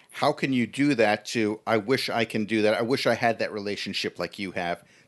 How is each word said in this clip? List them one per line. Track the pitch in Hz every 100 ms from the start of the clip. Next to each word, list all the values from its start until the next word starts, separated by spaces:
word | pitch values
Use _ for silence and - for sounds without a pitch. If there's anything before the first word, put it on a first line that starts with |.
| _
"How | - 143
can | 147 147
you | 127 107
do | 127 143 117
that?" | 104 107 -
to, | 120 107 107 -
"I | 113
wish | 101 131 -
I | 113 113
can | 117
do | 104 110
that. | 104
I | 107
wish | 117 135 131
I |
had | 110 117 113
that | 92
relationship | 104 101 98 104 - 101 -
like | 85 -
you | 95
have." | 110 87 87 _ _